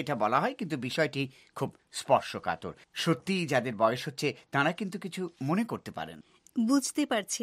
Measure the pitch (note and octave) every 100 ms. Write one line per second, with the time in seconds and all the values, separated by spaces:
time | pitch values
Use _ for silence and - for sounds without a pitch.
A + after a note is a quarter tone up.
0 | D3 C3+ G#2+ C3 G#3+ C#4+ F3 D3 B2 -
1 | D3+ C#3 C3+ - _ - C#3 - _ -
2 | - B2 - G#2 F#2 E2 F#2 - - -
3 | - D#3+ - F#3+ D#3+ C3+ A#2+ G#2 A2+ B2+
4 | - C3+ D3 B2+ - C#3 C#3+ F3 G3+ G3+
5 | F#3+ F#3 F3+ - C3+ F#3 A#3 A#2 - F2
6 | D#2+ E2 - _ _ - A3+ C#4 - -
7 | C#4 A3+ G3 -